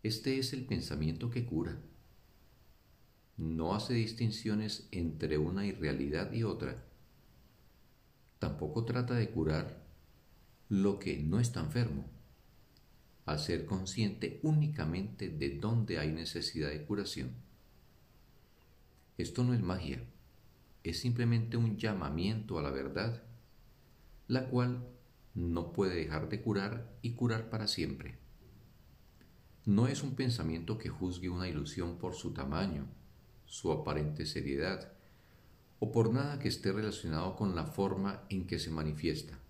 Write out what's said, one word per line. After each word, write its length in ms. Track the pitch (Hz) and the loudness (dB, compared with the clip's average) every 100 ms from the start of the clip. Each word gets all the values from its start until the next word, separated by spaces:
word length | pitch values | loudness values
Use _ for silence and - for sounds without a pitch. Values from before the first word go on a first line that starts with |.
Este 340 | 117 117 139 135 | -2 -2 0 0
es 140 | 127 | 0
el 140 | 135 | -4
pensamiento 640 | 123 98 - 73 78 - 120 | -2 -2 -2 0 0 0 -2
que 160 | - | -2
cura. 340 | - 80 85 - - - - - - - - - - - _ - - _ _ - | 0 0 0 -4 -12 -20 -20 -20 -20 -20 -20 -20 -20 -20 _ -20 -20 _ _ -6
No 360 | 80 80 82 | -2 0 0
hace 200 | 104 - | 0 2
distinciones 960 | 120 110 - 113 - 107 107 107 - - | 2 2 2 0 0 0 0 0 -6 -6
entre 460 | 90 85 76 80 76 | -2 -2 0 0 2
una 280 | 76 95 | 2 2
irrealidad 680 | 101 - 78 65 71 78 107 | -2 0 0 0 0 0 0
y 100 | 117 | 0
otra. 420 | 110 - 65 - - - - - - - - - - - - - - _ - _ | 0 0 -4 -6 -12 -20 -20 -20 -20 -20 -20 -20 -20 -20 -20 -20 -20 _ -20 _
Tampoco 440 | 76 - 76 113 | -4 -2 -2 -2
trata 320 | 117 123 123 | 0 -2 0
de 140 | 120 107 | 2 2
curar 560 | 87 78 80 - - - - - - - - - - - | 2 2 2 -2 -10 -16 -20 -20 -20 -20 -20 -20 -20 0
lo 320 | 101 98 98 | 4 4 2
que 180 | - 71 | -2 0
no 220 | 76 101 | 2 4
está 220 | 120 87 | 2 2
enfermo, 440 | 78 120 117 71 - - - - - - - - - - - - | 0 0 0 -2 -6 -14 -20 -20 -20 -20 -20 -20 -20 -20 -20 -12
al 140 | - 76 | -2 -2
ser 260 | - 82 | 2 0
consciente 760 | - 92 92 - 104 - - - | 0 -2 -2 0 0 0 -6 -2
únicamente 840 | 156 151 151 - 76 90 104 - 92 | 4 4 4 2 0 0 -4 -4 -6
de 280 | 78 71 73 | -2 -2 0
dónde 400 | 107 117 101 80 | 2 2 2 0
hay 140 | 76 | 0
necesidad 580 | 80 82 85 - 82 73 | -2 -4 -4 -4 -2 -2
de 160 | 76 | -2
curación. 460 | 76 101 98 - 64 - - - - - - - - - - - - - - - - - - - | -2 -2 -2 -4 -6 -8 -14 -20 -20 -20 -20 -20 -20 -20 -20 -20 -20 -20 -20 -20 -20 -20 -14 -6
Esto 260 | - - | -4 2
no 100 | 123 | 4
es 80 | 120 | 4
magia, 400 | 90 92 76 65 - - - - - - - - | 2 0 -2 -6 -8 -16 -20 -20 -20 -20 -20 -10
es 160 | - - | -6 0
simplemente 580 | 127 120 117 117 113 117 | 0 4 4 4 2 2
un 180 | 113 | 2
llamamiento 840 | 101 110 101 73 78 95 110 - 85 | 2 0 0 0 2 2 0 -2 -2
a 40 | |
la 80 | 73 | 0
verdad, 520 | 67 67 80 110 120 - - - - - - - - - - - | -2 -2 0 0 -2 -8 -20 -20 -20 -20 -20 -20 -20 -20 -20 0
la 200 | 127 127 | 0 4
cual 400 | 123 123 123 - - - - - | 2 4 0 -6 -14 -20 -20 -8
no 400 | - 85 85 82 | -2 0 0 0
puede 220 | - 95 | 2 4
dejar 340 | 87 76 76 78 | 4 0 -2 -2
de 120 | 107 | -2
curar 560 | - 101 101 117 - - | 2 2 0 -4 -8 -6
y 140 | 117 | -4
curar 340 | 117 120 113 - | 0 2 2 -2
para 180 | 110 101 | -2 -2
siempre. 500 | - - - - - - - - - - - - - - - - - - - | 0 -2 -2 -8 -12 -18 -20 -20 -20 -20 -20 -20 -20 -20 -20 -20 -20 -20 -4
No 240 | - 101 127 | 4 6 6
es 140 | 143 | 2
un 120 | 143 | -2
pensamiento 640 | - 127 117 80 82 85 113 | 0 0 2 0 -2 -2 -4
que 100 | - | -4
juzgue 420 | - 92 87 90 | -2 -4 -2 -2
una 200 | 90 90 | -2 -2
ilusión 480 | 73 73 - 85 85 | -2 -4 -2 -4 -4
por 160 | 92 | -6
su 180 | - - | -4 -6
tamaño, 540 | - 67 78 98 78 69 - - - - - | -4 -2 0 0 -2 -6 -12 -20 -20 -20 -20
su 280 | - - 85 | -16 -4 0
aparente 520 | 76 76 73 76 76 | 0 0 0 0 -2
seriedad, 680 | 76 76 69 69 85 95 - - - - - - - - - - | -4 -2 0 0 0 -2 -6 -18 -20 -20 -20 -20 -20 -20 -20 -4
o 120 | 107 | 2
por 220 | 117 104 | 4 6
nada 260 | 127 143 139 | 4 2 0
que 80 | 92 | -2
esté 240 | - 98 | 0 0
relacionado 640 | 98 107 - 85 78 92 | 0 -2 -2 -2 0 0
con 220 | 95 101 85 | 0 0 0
la 80 | |
forma 580 | 76 - 98 95 98 - - | -2 0 0 2 -2 -4 -4
en 180 | 95 90 | -4 -2
que 100 | 85 | -4
se 120 | 82 | -2
manifiesta. 680 | 80 76 76 82 - - - | -2 -2 0 0 -2 -6 -14